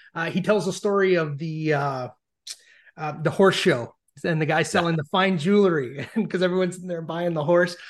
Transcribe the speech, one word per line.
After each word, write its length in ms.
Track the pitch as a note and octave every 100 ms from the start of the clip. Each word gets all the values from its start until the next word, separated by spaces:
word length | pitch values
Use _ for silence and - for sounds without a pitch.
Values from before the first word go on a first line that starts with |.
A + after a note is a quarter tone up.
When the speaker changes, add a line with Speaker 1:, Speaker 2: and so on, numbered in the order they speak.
| - D#3
Speaker 1:
Uh, 120 | E3
he 120 | E3+
tells 240 | F3+ G#3 F#3
the 60 |
story 420 | F#3 G#3 G3 F#3+
of 240 | F3 D#3 C#3+
the, 360 | E3 D#3 D#3
uh, 340 | D3 C#3+ C3 B2 - _ _ - - _ _ _ -
uh, 160 | D#3 D3+
the 80 | D#3
horse 240 | D3 G3
show 400 | F#3 F#3 C3 A#2 _ _ -
and 160 | - D#3+
the 40 | D#3
guy 140 | D#3+
Speaker 2:
Yeah. 40 |
Speaker 1:
selling 320 | E3 G3 E3+ E3
the 80 | D3+
fine 260 | G3 F#3+ F#3
jewelry, 680 | D#3 G#3 F#3+ D#3+ B2 C#3 B2
<laughs> 40 | A3+
and 120 | G3
'cause 140 | F#3
everyone's 360 | F#3 F#3 F#3 F3
in 100 | F3+
there 140 | E3+
buying 320 | E3 E3 F3
the 100 | D#3+
horse, 320 | D3 F3 F3+ F3+